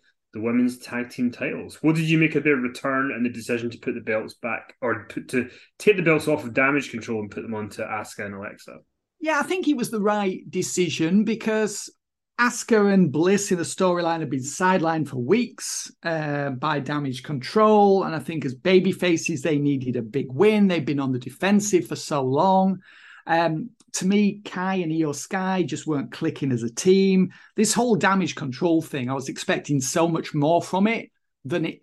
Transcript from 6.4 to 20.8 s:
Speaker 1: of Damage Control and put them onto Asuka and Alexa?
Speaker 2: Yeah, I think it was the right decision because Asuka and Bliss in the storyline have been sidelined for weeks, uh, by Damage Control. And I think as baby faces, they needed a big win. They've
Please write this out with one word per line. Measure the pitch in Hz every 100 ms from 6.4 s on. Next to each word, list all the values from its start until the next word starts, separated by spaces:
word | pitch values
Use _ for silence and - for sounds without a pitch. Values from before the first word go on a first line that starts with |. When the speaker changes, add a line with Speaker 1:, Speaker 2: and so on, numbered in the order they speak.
Speaker 1:
of | 120
Damage | 117 135 143 127
Control | 117 107 110
and | 104
put | -
them | 110
onto | 107 107 -
Asuka | 107 107 101 - 104
and | 98
Alexa? | 104 - - 60 _ _ _ -
Speaker 2:
Yeah, | 311 294
I |
think | 285 370 294
it | 254
was | -
the | 220
right | 202 208 196 180 -
decision | 185 170 - 175 - 160 196
because | 214 220 220 220 208 208 - - _ _ _ -
Asuka | 240 240 - 220 202
and | 196 165
Bliss | 139 180 196 202
in | 180
the |
storyline | 160 - 185 175 170 165
have | 147
been | 135
sidelined | 131 - 185 190 160 160 147
for | 127
weeks, | 123 220 240 - - - - -
uh, | 170 160 151 143 139
by | 127 151 147
Damage | 139 147 139 123
Control. | - 151 - 214 214 214 202 196 160
And | 160
I |
think | - 160
as | 143 127
baby | 180 185 185
faces, | 175 180 160 - 151
they | 170 147
needed | 143 139 127 123
a |
big | 113 139 123
win. | 127 208 214 196
They've | 170